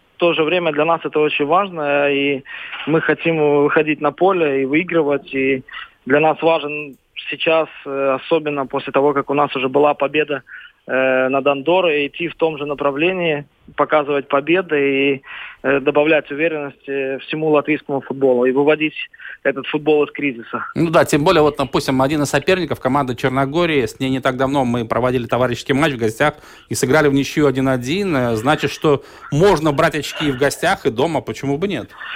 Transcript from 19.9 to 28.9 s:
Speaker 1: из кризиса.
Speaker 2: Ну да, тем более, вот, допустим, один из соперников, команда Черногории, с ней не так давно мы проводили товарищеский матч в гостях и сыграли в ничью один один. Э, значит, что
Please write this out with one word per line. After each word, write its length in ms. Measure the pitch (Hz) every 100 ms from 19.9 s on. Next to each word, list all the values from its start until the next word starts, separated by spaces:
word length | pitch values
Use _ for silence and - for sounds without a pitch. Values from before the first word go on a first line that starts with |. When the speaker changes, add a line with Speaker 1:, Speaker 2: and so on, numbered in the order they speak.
| 151
Speaker 1:
из 80 | 143
кризиса. 500 | - 143 117 110 123 -
Speaker 2:
Ну 160 | - 165
да, 160 | 160 143
тем 180 | 156
более, 160 | 160 170
вот, 160 | 147 143
допустим, 460 | 135 131 - 131
один 180 | 135 151
из 40 | 143
соперников, 520 | 143 151 185 160 117
команда 360 | 127 143 131 120
Черногории, 720 | 135 127 135 156 175 147 113
с 120 | -
ней 120 | 131
не 100 | 131
так 160 | 135 127
давно 300 | 135 143 127
мы 180 | 123
проводили 400 | 113 117 127 127 117
товарищеский 460 | 120 123 120 -
матч 200 | 135 160
в 40 | 127
гостях 360 | 113 - 147 - - - -
и 60 |
сыграли 340 | 113 127 151 151
в 60 |
ничью 320 | 139 135 - 143
один 200 | 131 135
один. 460 | 131 120 180 196
Э, 220 | 143 120 113
значит, 340 | 123 196 147
что 320 | - -